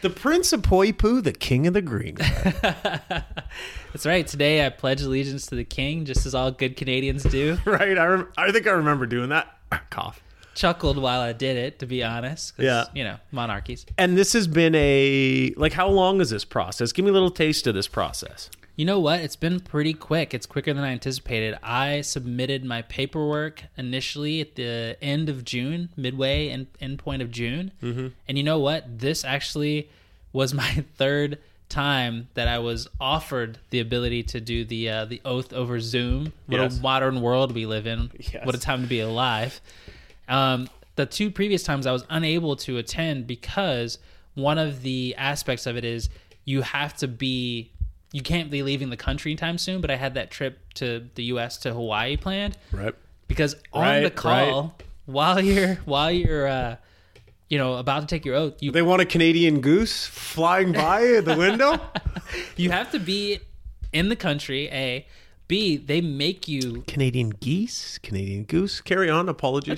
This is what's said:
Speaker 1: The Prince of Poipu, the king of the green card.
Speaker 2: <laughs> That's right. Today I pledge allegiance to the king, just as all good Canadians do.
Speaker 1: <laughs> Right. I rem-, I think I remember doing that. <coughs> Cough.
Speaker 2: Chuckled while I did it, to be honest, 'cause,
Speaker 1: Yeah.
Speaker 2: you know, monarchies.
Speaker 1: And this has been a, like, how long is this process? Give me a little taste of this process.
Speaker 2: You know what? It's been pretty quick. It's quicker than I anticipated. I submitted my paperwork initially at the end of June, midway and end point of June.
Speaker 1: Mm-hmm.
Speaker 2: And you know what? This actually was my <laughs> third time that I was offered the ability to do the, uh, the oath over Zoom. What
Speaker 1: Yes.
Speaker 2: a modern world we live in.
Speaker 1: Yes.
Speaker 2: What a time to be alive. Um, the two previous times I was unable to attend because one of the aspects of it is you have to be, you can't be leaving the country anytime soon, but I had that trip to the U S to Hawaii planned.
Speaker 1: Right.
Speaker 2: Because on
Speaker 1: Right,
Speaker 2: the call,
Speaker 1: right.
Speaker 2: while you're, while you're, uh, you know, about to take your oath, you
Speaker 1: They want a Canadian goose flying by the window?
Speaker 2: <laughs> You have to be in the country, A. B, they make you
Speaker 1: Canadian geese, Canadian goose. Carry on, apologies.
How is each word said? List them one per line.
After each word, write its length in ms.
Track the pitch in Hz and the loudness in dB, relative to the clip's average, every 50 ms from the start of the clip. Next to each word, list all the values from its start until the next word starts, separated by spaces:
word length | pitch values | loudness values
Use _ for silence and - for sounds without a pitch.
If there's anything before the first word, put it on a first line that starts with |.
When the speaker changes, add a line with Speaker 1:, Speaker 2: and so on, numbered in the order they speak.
Speaker 1:
The 80 | - 180 | -2 -2
Prince 420 | - - - 277 320 359 359 - | -2 0 2 4 4 4 4 4
of 100 | 320 226 | 2 2
Poipu, 600 | - - 185 185 196 220 - - 214 214 247 262 196 | 4 4 6 6 6 4 4 4 4 4 4 4 2
the 80 | 135 | 0
king 340 | - - - - 127 127 151 | -2 -2 0 0 2 4 4
of 80 | 175 180 | 4 2
the 80 | 208 | 2
green 340 | 180 151 113 98 120 - - | 0 0 -2 -4 -4 -4 -4
card. 380 | - 160 135 - - - - - | 0 2 2 2 2 2 0 0
Speaker 2:
<laughs> 720 | - - 196 160 - - 202 165 147 - - 180 170 - - - 160 - - - - - - - - - - | 2 0 0 -2 0 -2 -4 -4 -4 -6 -6 -6 -6 -6 -6 -10 -12 -12 -12 -12 -12 -14 -12 -12 -14 -14 -12
That's 120 | - 151 - | -12 -4 0
right. 200 | 151 175 180 151 | 2 2 2 2
Today 380 | - - 143 143 147 156 156 143 | 0 0 2 4 4 6 4 4
I 40 | 131 | 2
pledge 300 | - - - 131 135 135 | 0 -2 0 0 0 0
allegiance 440 | 139 135 131 135 139 139 135 135 - | 0 0 0 0 0 -2 -4 -6 -8
to 80 | - 135 | -6 -6
the 100 | 120 117 | -6 -6
king, 400 | - - - 135 143 156 165 156 | -4 -4 -2 -2 -2 -2 -4 -4
just 220 | 139 127 - - | 0 0 0 0
as 80 | 131 127 | 2 0
all 160 | 127 131 131 | 0 0 0
good 260 | 127 - 135 127 127 | 0 0 -2 -2 -2
Canadians 460 | - 147 131 127 131 135 135 131 139 | -4 -2 0 0 0 0 0 -2 0
do. 360 | 131 - 131 135 143 151 165 180 | 0 2 2 4 2 2 2 0
Speaker 1:
<laughs> 40 | - | 2
Right. 300 | 208 202 - 202 196 190 180 | 2 2 2 4 2 4 4
I 80 | 165 | 4
rem-, 220 | 175 190 190 180 - - | 4 4 2 0 -4 -2
I 160 | 160 175 196 | 0 2 4
think 140 | 202 226 175 | 4 4 4
I 40 | 214 | 4
remember 340 | 190 170 151 151 147 135 127 | 4 4 4 4 2 2 0
doing 240 | 117 120 120 123 131 | 0 0 -2 0 0
that. 220 | 147 160 - - - _ - - | 0 0 0 -2 -10 _ -6 -6
<coughs> 200 | - - - - | -6 -6 -6 -8
Cough. 320 | - - 85 - - - - - - - - - - | -8 -8 -8 -8 -10 -14 -20 -20 -20 -20 -20 -16 -4
Speaker 2:
Chuckled 420 | - - 170 175 - 170 151 135 143 | 0 2 2 2 2 0 0 0 2
while 220 | 135 123 123 127 | 0 0 0 0
I 120 | 123 120 | 0 -2
did 240 | 113 113 131 131 131 | -4 -2 -2 -2 0
it, 220 | 120 123 147 - - | -2 -4 -4 -6 -10
to 60 | 139 | -8
be 160 | 120 127 123 | -6 -4 -2
honest, 540 | 117 113 117 117 120 131 156 - - - - | -2 -2 -2 -4 -6 -6 -8 -8 -10 -12 -4
'cause, 80 | - 131 | 0 2
Speaker 1:
Yeah. 200 | 135 123 117 117 - - | 2 4 2 0 -2 -4
Speaker 2:
you 100 | 143 123 | -6 -6
know, 120 | 101 101 - - - | -6 -8 -10 -14 -10
monarchies. 520 | - 123 117 113 101 98 - - - - - - - - | -6 -6 -4 -4 -4 -6 -6 -8 -10 -12 -12 -6 0 2
Speaker 1:
And 180 | 185 180 180 | 4 6 6
this 160 | 185 196 - | 6 6 6
has 140 | - 233 196 | 4 2 2
been 280 | 165 147 165 165 160 160 | 4 4 6 6 6 6
a, 800 | 156 143 143 139 139 139 139 139 135 135 131 131 131 131 131 - | 6 6 6 6 6 6 6 6 4 4 4 4 4 2 2 2
like, 160 | - 151 156 | 2 0 0
how 160 | 143 165 185 196 | 2 2 2 4
long 320 | 196 196 185 185 196 196 | 6 6 6 6 6 4
is 100 | 175 117 | 2 2
this 140 | 110 101 - | 0 -4 -6
process? 480 | - - 123 87 90 - - 120 117 | -4 -2 -2 -2 -2 -2 -2 -2 0
Give 120 | - - 185 | 0 2 4
me 60 | 202 | 6
a 40 | 196 | 6
little 160 | 190 185 180 | 6 4 4
taste 360 | 180 - 160 156 151 - - | 2 2 2 2 2 0 0
of 80 | 123 104 | 0 0
this 140 | 95 - - | 0 -2 -2
process. 600 | - 110 90 69 65 - - - 69 - - - - - - - - | -2 -2 -2 -2 -4 -8 -12 -12 -14 -16 -18 -18 -20 -20 -20 -14 -6
Speaker 2:
You 80 | - 151 | -2 0
know 160 | 180 202 196 | 2 2 2
what? 200 | 165 147 165 175 | 4 2 2 0
It's 160 | 165 147 - | -2 -6 -6
been 240 | - 160 170 180 180 | -4 -2 -2 -2 -2
pretty 340 | 180 - - 147 147 160 156 | -4 -4 -2 0 0 0 -2
quick. 400 | 156 - - 156 165 151 - - | -4 -4 -2 0 0 0 -2 -4
It's 100 | 120 - | -8 -8
quicker 300 | - - 143 135 151 143 | -6 -6 -4 -2 -2 -2
than 100 | 139 143 | 0 -2
I 40 | 135 | -2
anticipated. 680 | 127 117 - 131 127 - - - 123 110 110 110 104 - | -4 -4 -4 -6 -6 -6 -6 -4 -2 -2 -2 -2 -4 -6
I 400 | - 110 120 127 139 143 147 147 | -6 -4 -2 0 0 0 -2 -2
submitted 600 | 139 - - 143 123 123 120 123 127 127 139 131 131 | -4 -4 -6 -6 -6 -4 -4 -2 -2 -2 -4 -4 -4
my 180 | 127 120 117 | -6 -6 -6
paperwork 840 | 113 - - - 151 139 - 160 151 147 147 151 151 156 156 - - - - - | -8 -8 -4 -4 -4 -4 -2 -2 -2 -2 -2 -2 -4 -6 -8 -14 -20 -16 -12 -10
initially 640 | 127 123 127 131 131 - - 147 147 151 156 160 | -8 -6 -6 -6 -6 -6 -6 -6 -4 -4 -2 -4
at 120 | 147 151 - | -4 -6 -8
the 420 | - 123 120 117 117 113 113 123 - | -8 -6 -6 -4 -4 -6 -6 -8 -6
end 300 | 147 143 143 151 160 151 | -4 -2 -2 0 0 -2
of 140 | 139 127 120 | -4 -6 -6
June, 420 | - 123 123 123 139 165 170 175 170 - | -6 -4 -4 -2 -2 -4 -4 -6 -8 -8
midway 540 | 147 131 127 135 131 131 135 139 147 151 139 | -6 -6 -6 -2 -2 0 0 0 0 -2 -2
and 160 | 123 131 131 - - - | -6 -8 -10 -12 -14 -12
end 180 | 139 131 139 147 | -10 -10 -10 -8
point 240 | - 151 139 131 | -6 -6 -6 -4
of 80 | 123 120 | -6 -6
June. 420 | 117 117 117 117 127 165 185 190 - - | -6 -4 -4 -4 -4 -4 -6 -8 -10 -8
Speaker 1:
Mm-hmm. 260 | - 120 117 127 127 127 - - - - | -8 -6 -6 -4 -6 -8 -10 -12 -10 -4
Speaker 2:
And 80 | 139 139 | -2 0
you 60 | 143 | 0
know 140 | 151 160 156 | 2 2 2
what? 400 | 139 139 156 160 - 127 117 110 | 2 0 0 -2 -4 -10 -10 -4
This 260 | 127 139 165 - - | -2 -2 -2 -2 -2
actually 640 | 131 135 143 - - - 151 147 147 151 151 147 - - _ _ _ - _ - - - | -4 -4 -4 -4 -4 -4 -2 -2 0 0 -2 -4 -8 -16 _ _ _ -20 _ -20 -8 -2
was 180 | 131 131 123 | -2 0 0
my 320 | 147 139 120 - - 156 139 - | 0 -2 -2 0 -2 -2 -4 -6
<laughs> 60 | - | -4
third 420 | - 135 139 143 147 147 147 147 - - - _ - - - | 0 0 2 2 2 0 -2 -4 -8 -14 -20 _ -20 -18 -8
time 580 | - 151 139 143 139 131 123 120 117 117 120 - - | -4 -2 0 0 2 2 0 0 -4 -6 -10 -8 -6
that 140 | 120 117 120 | -2 -2 0
I 100 | 120 120 | 0 0
was 280 | 117 117 117 117 117 - - - | -2 -2 -4 -6 -6 -10 -8 -6
offered 580 | 135 131 151 160 - - 143 127 117 113 113 - - _ | -2 0 0 0 -2 -4 -4 -4 -4 -4 -8 -14 -10 _
the 100 | - 123 | -2 -2
ability 420 | 113 113 123 120 123 120 120 120 113 | -2 0 -2 -2 0 -2 -2 -2 -4
to 160 | - - 120 | -4 -6 -8
do 220 | 110 117 117 117 113 | -6 -4 -4 -4 -4
the, 240 | 113 117 113 113 113 | -4 -4 -4 -4 -4
uh, 140 | 107 110 110 | -4 -4 -4
the 140 | 110 123 - - | -6 -10 -10 -6
oath 280 | 135 123 127 123 - - | -4 -4 -4 -4 -4 -4
over 260 | 127 127 120 123 117 | -4 -4 -2 -2 -4
Zoom. 520 | 113 113 120 123 120 123 127 135 151 156 - - - | -4 -2 0 0 2 2 0 0 -2 -6 -8 -12 -6
What 140 | - 131 127 | -2 0 0
Speaker 1:
Yes. 180 | 131 127 127 123 | 0 0 0 0
Speaker 2:
a 20 | |
modern 400 | 127 131 131 131 131 135 131 127 | 0 2 2 4 2 2 0 2
world 300 | 117 120 123 131 135 127 117 | 2 2 4 4 2 2 0
we 100 | 117 110 | -4 -4
live 200 | 110 110 107 104 | -4 -4 -4 -4
in. 240 | 113 113 113 117 120 - - | -4 -4 -4 -4 -6 -8 -8
Speaker 1:
Yes. 260 | - - - - 120 | -10 -8 -8 -4 -4
Speaker 2:
What 100 | 131 123 | -4 -4
a 40 | 127 | -2
time 240 | - 147 135 127 | -2 -2 -2 -2
to 40 | 127 120 | -2 -2
be 120 | 127 113 | -2 -2
alive. 600 | 110 113 113 117 127 127 117 110 117 131 - - - - - - - - - - - - - - - - | -2 -2 0 0 0 0 0 0 -2 -4 -6 -12 -18 -20 -20 -20 -20 -20 -20 -20 -20 -20 -20 -20 -6 0
Um, 400 | 127 135 135 131 131 123 127 131 - - - - _ | 2 2 4 4 2 0 -2 -8 -12 -20 -20 -8 _
the 100 | - 143 | -4 -4
two 240 | - - - 208 208 | -2 -2 -2 -2 -2
previous 320 | 190 - 196 208 202 175 | 0 -2 0 0 0 0
times 240 | - - 143 139 127 | 0 -2 -2 0 0
I 60 | 131 | 0
was 120 | 127 127 120 - | -2 -2 -2 -4
unable 460 | 160 160 165 156 160 170 165 151 139 | -2 -2 0 2 0 0 0 0 -2
to 220 | - - - 127 120 | -4 -4 -6 -6 -6
attend 480 | 113 - - - 165 160 147 131 117 | -6 -6 -4 -4 -2 -2 -2 -4 -4
because 720 | 123 120 - - - - 196 196 175 131 120 117 117 - - - - - - - - - | -6 -8 -8 -8 -6 -4 -2 0 0 0 -2 -2 -4 -6 -10 -14 -20 -20 -20 -20 -14 -8
one 240 | 139 135 143 151 160 | -2 0 2 2 2
of 240 | 156 147 143 127 | 0 -2 -4 -4
the 320 | 127 131 131 127 127 127 - | -4 -4 -2 -2 -2 -4 -4
aspects 500 | - 135 139 143 139 - - 127 113 - | -4 -2 -2 -2 -2 -2 -4 -4 -4 -4
of 100 | 127 117 | -6 -4
it 80 | 120 120 | -4 -4
is 240 | 117 117 117 - - - - - _ - _ _ | -4 -4 -4 -4 -6 -8 -10 -18 _ -20 _ _
you 180 | 139 135 139 | -2 -2 -2
have 340 | 120 - - 143 147 143 - - | -2 -2 -2 -4 -4 -4 -4 -6
to 100 | 151 131 | -6 -6
be, 600 | 120 110 139 131 127 127 123 120 120 117 113 - - - - - - - _ _ | -4 -4 -4 -2 -2 -2 -4 -4 -6 -6 -8 -12 -8 -8 -8 -8 -8 -14 _ _
you 100 | - 143 | -10 -10
can't 280 | 131 - 165 175 165 147 | -4 -2 -2 -2 -2 -2
be 120 | 143 139 | -4 -2
leaving 280 | 139 139 139 131 139 127 | -2 -2 -2 -2 -2 -6
the 60 | 120 | -6
country 360 | - - 139 135 147 - 156 | -6 -4 -4 -4 -2 -4 -6
anytime 260 | 156 - 165 165 175 170 | -4 -2 -2 -4 -2 -4
soon, 220 | - 190 185 190 | -4 -4 -4 -4
but 100 | 170 143 | -2 -2
I 60 | 135 | -2
had 180 | 127 139 135 131 | -2 -2 -4 -4
that 160 | 131 107 - | -4 -6 -6
trip 280 | - - 143 131 131 - - - - | -6 -6 -6 -6 -6 -8 -18 -16 -8
to 320 | - 139 120 117 117 120 123 - | -6 -4 -4 -4 -6 -8 -12 -10
the 100 | - 120 | -8 -4
U 140 | 120 123 120 | -4 -2 -2
S 200 | 117 120 - - | -4 -4 -6 -6
to 140 | - 131 | -6 -6
Hawaii 440 | 117 120 117 110 107 104 117 131 147 | -4 -4 -2 -2 0 0 0 0 -2
planned. 400 | 147 - 190 190 196 202 202 - - - - | -2 -2 -4 -4 -2 -4 -4 -6 -8 -8 -8
Speaker 1:
Right. 220 | - 98 101 - - - - - - _ _ - | -6 -4 -4 -6 -6 -8 -16 -20 -20 _ _ -4
Speaker 2:
Because 260 | - - 151 143 147 - - - | 0 0 2 0 0 -6 -14 -8
on 100 | - 143 | -2 2
Speaker 1:
Right, 180 | 165 139 143 143 | 2 4 4 4
Speaker 2:
the 80 | 151 - | 2 2
call, 520 | - - - 151 - 131 139 143 131 139 | 0 0 2 2 4 4 4 4 2 0
Speaker 1:
right. 100 | 147 165 - - - - - - - | -2 -4 -8 -14 -18 -18 -18 -16 -14
Speaker 2:
while 340 | 143 131 139 156 175 180 196 | -4 0 2 4 4 4 6
you're, 340 | 190 196 196 202 190 185 185 - - | 6 6 6 6 4 2 2 -2 -2
while 260 | 160 139 139 151 165 | -2 0 2 2 2
you're, 360 | 175 180 170 160 156 147 139 139 | 2 2 2 2 2 2 2 0
uh, 280 | 135 131 123 117 117 - - _ _ _ _ _ _ - - - - _ _ _ | 0 0 -2 -4 -6 -10 -14 _ _ _ _ _ _ -20 -20 -20 -20 _ _ _
you 100 | 151 143 | 0 0
know, 160 | 131 127 127 | 0 0 -2
about 260 | 123 127 143 135 151 | -2 0 0 0 0
to 60 | 151 | -2
take 180 | 147 175 156 - | -2 -4 -4 -2
your 100 | 143 123 | 0 0
oath, 200 | 143 160 147 - - | 0 0 0 -4 -4
you 120 | 143 143 | -4 0
Speaker 1:
They 100 | 165 165 | 2 4
want 200 | 170 170 185 185 | 6 6 6 6
a 20 | 180 | 4
Canadian 540 | 180 - 165 160 165 160 165 170 160 151 143 | 4 4 6 6 6 8 8 6 6 6 6
goose 460 | 123 139 160 202 226 - - - - | 6 6 6 6 4 2 -2 -4 -6
flying 680 | - - - - - - 165 165 170 180 190 190 185 | -8 -10 -12 -12 -8 -2 2 4 4 4 4 4 4
by 480 | 165 156 151 165 190 214 240 247 240 214 | 2 2 4 4 4 4 6 6 6 6
the 160 | 170 160 156 | 6 4 4
window? 420 | 156 175 196 220 233 269 285 330 320 - | 4 4 4 6 6 4 4 4 2 -2
Speaker 2:
<laughs> 60 | - - - - - - 170 - - - 359 359 - - | -6 -8 -6 -4 -4 -6 -6 -8 -8 -10 -10 -10 -8 -4
You 140 | - 175 180 | 0 0 2
have 180 | 175 185 247 - | 2 0 0 -2
to 80 | - 247 | -4 -4
be 400 | 175 175 190 202 202 202 202 - - - - - - - - - - - | -2 -2 -2 -2 -2 -2 -4 -4 -6 -14 -18 -16 -16 -16 -12 -10 -10 -2
in 160 | - 156 175 208 | 0 2 2 2
the 80 | 233 | 0
country, 520 | - - 170 147 147 - - 131 139 147 - | 0 0 -2 -2 -2 -4 -4 -4 -4 -4 -4
A. 340 | 143 135 135 127 123 131 - - - - - - - - - | -4 -4 -4 -2 -4 -6 -8 -12 -20 -20 -20 -20 -20 -20 -4
B, 300 | - 170 208 214 185 151 | -2 0 0 2 2 0
they 240 | 135 - 135 143 170 | 0 0 0 0 0
make 480 | 175 160 139 139 143 170 190 - - 165 | 0 -2 -2 -2 -2 -2 -2 -4 -6 -6
you 340 | 147 135 131 123 113 120 - - | -4 -2 -2 -4 -4 -8 -10 -6
Speaker 1:
Canadian 420 | - 143 135 127 123 127 117 110 | -2 0 0 2 2 0 -2 -2
geese, 680 | 107 101 - 120 156 190 226 240 - - - - - - | -4 -4 -4 -2 0 0 -2 -4 -6 -10 -10 -12 -14 -14
Canadian 440 | - - 147 190 196 196 196 202 107 | -10 -8 -6 -4 -4 -4 -6 -6 -6
goose. 360 | - 156 170 196 196 - - | -2 0 0 0 0 -4 -8
Carry 280 | - - 185 190 190 165 | -4 -2 0 2 2 2
on, 200 | 156 165 180 185 | 2 2 2 0
apologies. 400 | 151 - - 131 135 143 139 151 - | -2 -2 -2 0 0 0 -2 -4 -2